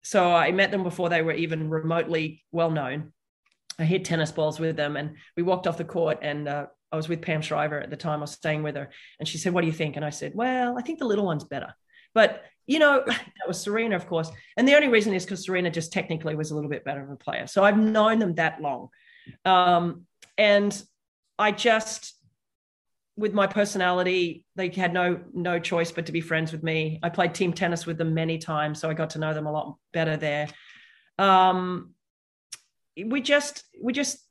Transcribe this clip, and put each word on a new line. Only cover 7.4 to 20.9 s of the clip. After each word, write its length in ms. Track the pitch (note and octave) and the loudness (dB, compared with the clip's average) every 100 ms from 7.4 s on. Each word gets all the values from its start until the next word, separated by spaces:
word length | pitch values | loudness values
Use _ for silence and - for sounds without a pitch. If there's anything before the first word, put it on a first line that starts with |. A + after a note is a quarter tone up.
Shriver 360 | D3+ D3+ D3+ D3 | -2 -2 -2 -4
at 120 | C#3 | -8
the 40 | C#3+ | -8
time. 220 | E3 D3+ | -4 -4
I 20 | |
was 100 | D3 | -6
staying 320 | - E3 D3+ | -6 -4 -2
with 120 | D3+ C#3 | -4 -6
her, 140 | C#3 - - _ | -12 -16 -20 _
and 80 | E3 | -10
she 100 | D#3+ | -4
said, 160 | F#3+ | 0
"What 80 | F3+ | 2
do 60 | E3 | 0
you 60 | |
think?" 220 | D#3+ D#3 D3 | 0 -4 -4
And 60 | |
I 60 | D3+ | -8
said, 240 | D3 C#3+ | -8 -10
"Well, 460 | F#3 B3+ B3+ B3 B3 | -4 -2 0 -2 -4
I 20 | |
think 160 | A#3+ D#4+ | -6 -6
the 80 | B3+ | -2
little 200 | G3+ G3 | 0 0
one's 180 | D3+ | -2
better." 320 | - C3+ - - _ _ _ A3 | -6 -10 -10 -16 _ _ _ 4
But, 280 | G#3 - - _ - | 4 2 -16 _ -2
you 140 | D4+ | 6
know, 240 | D4 C#4 | 6 6
<laughs> 40 | - | 2
that 400 | A#3 - - - | -4 -6 -10 -6
was 140 | F3+ | -6
Serena, 340 | G#3 G#3+ A#3 F#3 | -4 -2 0 -2
of 120 | - | -2
course. 240 | E3 D#3+ - - - | -2 -2 -8 -10 2
And 100 | B3+ | 6
the 60 | |
only 140 | D4 D4 | 6 6
reason 260 | A3+ G#3 | 4 4
is 100 | F#3 | -2
'cause 220 | F3+ F#3+ - | -4 -8 -2
Serena 240 | F#3 F3+ | 0 0
just 240 | E3 D#3+ | -2 -4
technically 400 | F#3+ - D#3+ D#3 D#3 | -4 -4 -4 -4 -4
was 140 | D#3 | -4
a 60 | D3+ | -6
little 140 | D3 | -6
bit 120 | C#3+ | -6
better 200 | C3+ C#3+ | -6 -8
of 80 | C#3 | -10
a 40 | C3+ | -10
player. 300 | - B2 - | -8 -6 -2
So 180 | G3 | 4
I've 140 | G3+ G#3 | 6 6
known 400 | A3 A3 G#3+ A3+ | 4 4 4 4
them 160 | G3+ E3 | 0 0
that 240 | D#3+ - | -2 -2
long. 280 | D3+ B2 - _ _ _ - - F#3 | -6 -6 -10 _ _ _ -20 -4 4
Um, 640 | F#3 F3+ F3 F3 E3+ - _ - - | 6 6 4 2 -4 -16 _ -10 2
and 460 | G#3 G3+ G#3 G3+ - | 6 6 4 -4 -14